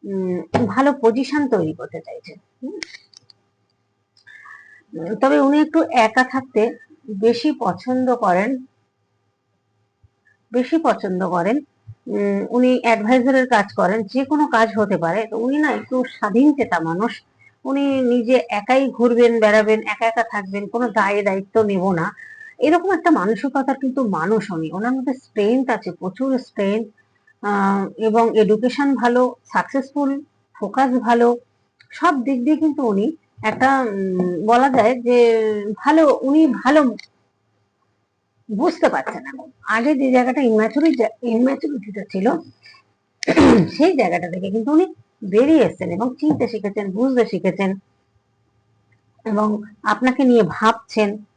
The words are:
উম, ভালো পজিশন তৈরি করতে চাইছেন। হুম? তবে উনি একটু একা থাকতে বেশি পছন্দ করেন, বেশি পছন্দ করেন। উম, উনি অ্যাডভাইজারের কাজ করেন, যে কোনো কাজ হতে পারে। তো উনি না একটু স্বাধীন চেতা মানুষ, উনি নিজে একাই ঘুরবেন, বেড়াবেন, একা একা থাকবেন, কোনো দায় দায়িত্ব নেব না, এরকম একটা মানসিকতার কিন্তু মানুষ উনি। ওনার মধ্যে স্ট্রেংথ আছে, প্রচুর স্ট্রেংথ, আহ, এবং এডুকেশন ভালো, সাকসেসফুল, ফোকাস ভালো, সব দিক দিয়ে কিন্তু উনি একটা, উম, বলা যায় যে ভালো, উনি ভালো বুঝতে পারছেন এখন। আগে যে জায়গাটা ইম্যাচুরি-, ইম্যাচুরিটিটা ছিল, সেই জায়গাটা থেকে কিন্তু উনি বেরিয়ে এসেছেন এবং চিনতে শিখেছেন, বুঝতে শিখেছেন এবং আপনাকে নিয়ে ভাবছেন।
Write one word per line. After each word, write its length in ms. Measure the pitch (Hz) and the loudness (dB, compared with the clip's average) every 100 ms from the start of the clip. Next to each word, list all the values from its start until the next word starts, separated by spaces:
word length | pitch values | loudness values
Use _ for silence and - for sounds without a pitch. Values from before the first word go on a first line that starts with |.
উম, 340 | 208 196 185 180 - - 226 | -8 -6 -4 -6 -4 -2 -2
ভালো 240 | 202 277 277 | 0 0 2
পজিশন 400 | 233 226 269 302 277 | 0 0 -4 -4 -2
তৈরি 240 | 220 160 | -2 -2
করতে 240 | 160 - 160 - | -6 -12 -14 -16
চাইছেন। 320 | - - 175 _ _ | -18 -18 -20 _ _
হুম? 180 | 254 392 - - _ _ _ _ _ _ _ _ _ _ _ _ _ - - - - - _ 170 165 208 | -14 -14 -16 -20 _ _ _ _ _ _ _ _ _ _ _ _ _ -20 -20 -20 -20 -20 _ -14 -10 -2
তবে 160 | 269 294 | 2 4
উনি 160 | 277 294 | 4 4
একটু 200 | 302 320 330 - 220 | 2 2 0 2 2
একা 180 | - 254 | 2 -2
থাকতে 300 | 269 262 - 220 - - _ - 202 | -2 -4 0 0 -2 -18 _ -14 0
বেশি 260 | 220 233 311 302 | 0 2 0 -2
পছন্দ 540 | 214 175 - 254 254 | -2 -4 -4 -2 0
করেন, 360 | 240 214 180 214 262 262 _ _ _ _ _ _ _ _ _ _ _ _ _ _ _ _ _ _ | 0 2 0 0 -4 -8 _ _ _ _ _ _ _ _ _ _ _ _ _ _ _ _ _ _
বেশি 240 | 233 247 330 | -4 0 0
পছন্দ 420 | 320 214 208 180 185 | 0 -2 -2 -4 -2
করেন। 300 | 175 175 262 285 _ - - - | -2 0 -2 -4 _ -20 -20 -8
উম, 340 | 208 202 202 202 | -4 -2 -2 -2
উনি 200 | 233 254 254 | 2 2 2
অ্যাডভাইজারের 640 | 233 226 214 254 247 262 254 | 0 0 2 2 4 2 2
কাজ 120 | 233 202 - | 0 0 -2
করেন, 200 | 185 214 208 | -2 -2 -4
যে 100 | 254 | -4
কোনো 200 | 269 294 185 226 | -2 -2 0 2
কাজ 120 | 226 208 | 0 0
হতে 180 | 208 185 | -2 -2
পারে। 240 | 165 185 214 | -2 -4 -4
তো 40 | - | -4
উনি 200 | 233 285 | -4 -2
না 100 | 302 214 | -2 -2
একটু 180 | 214 254 254 - | -4 -4 -4 -6
স্বাধীন 320 | 214 202 285 | -2 2 4
চেতা 240 | 285 226 175 | 2 0 -2
মানুষ, 320 | 165 170 233 - _ _ _ _ | -2 -4 -4 -6 _ _ _ _
উনি 380 | 262 269 277 269 | -6 -2 0 0
নিজে 340 | 254 247 226 254 - | 0 0 2 0 0
একাই 400 | 208 208 262 277 | -6 0 0 0
ঘুরবেন, 520 | 214 240 240 240 233 | 0 0 4 4 4
বেড়াবেন, 400 | 214 214 214 220 | 4 4 4 0
একা 240 | 220 208 226 | -2 -2 -2
একা 180 | 233 226 | -2 -4
থাকবেন, 360 | 214 196 196 202 | -4 -8 -10 -8
কোনো 220 | 233 247 | -4 -4
দায় 340 | 202 196 208 | 0 0 0
দায়িত্ব 400 | 202 196 196 220 | -2 -4 -2 0
নেব 300 | 214 196 185 | 2 0 0
না, 220 | 175 175 - - - - - | -2 -4 -8 -20 -20 -20 -2
এরকম 340 | 285 339 359 | 2 2 2
একটা 180 | 381 - | 0 2
মানসিকতার 680 | 294 185 220 285 277 262 269 | 2 2 -2 -2 -2 -2 -2
কিন্তু 300 | 269 262 247 | -4 -2 -2
মানুষ 420 | 180 170 220 - | -2 0 -2 -2
উনি। 200 | 170 160 | -6 -6
ওনার 200 | 170 226 | -6 -4
মধ্যে 220 | 262 262 | -4 -4
স্ট্রেংথ 560 | 269 _ - 202 247 254 | -8 _ -2 0 0 0
আছে, 220 | 220 196 | -4 -6
প্রচুর 460 | 170 185 190 262 262 | -10 -10 -6 -4 -4
স্ট্রেংথ, 480 | - - 196 208 220 _ _ _ _ _ | -6 -4 -2 -2 -6 _ _ _ _ _
আহ, 460 | 202 202 196 196 196 - | -4 0 0 0 -4 -4
এবং 420 | 220 220 233 220 | 0 2 2 2
এডুকেশন 560 | 208 214 247 254 277 | 2 2 0 0 0
ভালো, 400 | 262 240 247 254 - _ | 0 0 2 0 -2 _
সাকসেসফুল, 680 | 202 175 277 269 - 285 277 294 _ _ - | -6 -4 -6 -6 -4 -4 -4 -10 _ _ -12
ফোকাস 300 | 202 208 262 | -8 -2 0
ভালো, 460 | 247 214 240 240 240 _ _ _ _ _ | 0 0 2 2 0 _ _ _ _ _
সব 340 | - 330 294 | -2 0 0
দিক 200 | 233 269 | -2 -2
দিয়ে 120 | 240 311 | 0 2
কিন্তু 260 | 311 294 | 0 0
উনি 340 | 254 196 220 320 _ _ | -2 0 -2 -4 _ _
একটা, 380 | 214 214 262 269 | -6 0 2 2
উম, 640 | 247 196 190 185 180 175 208 | 0 -4 -4 -2 -2 -2 2
বলা 220 | 240 269 | 4 4
যায় 340 | 262 214 254 | 4 2 2
যে 160 | 240 240 233 226 220 208 202 208 | 0 4 4 4 0 -2 -6 -6
ভালো, 400 | 277 311 311 247 | 2 4 4 4
উনি 240 | 262 294 320 | 2 4 4
ভালো 480 | 202 247 302 269 - - _ _ _ _ _ _ _ _ _ _ _ _ _ _ | 2 2 4 4 -2 -14 _ _ _ _ _ _ _ _ _ _ _ _ _ _
বুঝতে 380 | 202 320 - 320 | -2 -2 0 0
পারছেন 340 | 151 - - - | 0 -6 -10 -14
এখন। 240 | 262 - _ - | -18 -20 _ -6
আগে 280 | 214 240 | -2 0
যে 180 | 294 269 | 0 2
জায়গাটা 280 | 254 247 262 | 2 2 0
ইম্যাচুরি-, 680 | 262 220 220 269 320 254 220 - | 2 2 2 2 2 2 -2 -2
ইম্যাচুরিটিটা 840 | 240 226 254 277 311 277 202 202 - | -4 0 0 0 -6 -8 -10 -14 -10
ছিল, 180 | 190 208 330 - _ _ - _ _ _ _ - - 277 240 160 | -2 -2 -2 -8 _ _ -20 _ _ _ _ -2 4 6 6 2
সেই 260 | - 311 320 | 2 2 2
জায়গাটা 320 | 196 175 175 | 0 -2 -6
থেকে 200 | 180 190 | -8 -6
কিন্তু 220 | 202 226 | -4 0
উনি 220 | 311 370 - _ _ | 2 2 -4 _ _
বেরিয়ে 400 | 208 202 277 320 | -2 2 4 4
এসেছেন 260 | 196 - 165 | 4 -2 -6
এবং 240 | 175 247 254 | -4 -4 -2
চিনতে 280 | 302 277 240 | -2 0 -2
শিখেছেন, 420 | 226 202 196 202 | -4 -6 -6 -6
বুঝতে 360 | 185 254 254 220 | -2 0 0 0
শিখেছেন 520 | 196 190 185 196 196 _ _ _ _ _ _ _ _ _ _ _ _ _ _ | 0 -4 -2 -4 -4 _ _ _ _ _ _ _ _ _ _ _ _ _ _
এবং 380 | 240 208 214 214 - - | -4 -2 -2 -4 -8 -8
আপনাকে 420 | 208 214 254 254 | -4 0 0 2
নিয়ে 180 | 262 240 | 4 4
ভাবছেন। 760 | 185 151 220 233 - - 208 214 - | 4 2 0 0 -4 -2 -2 -2 -14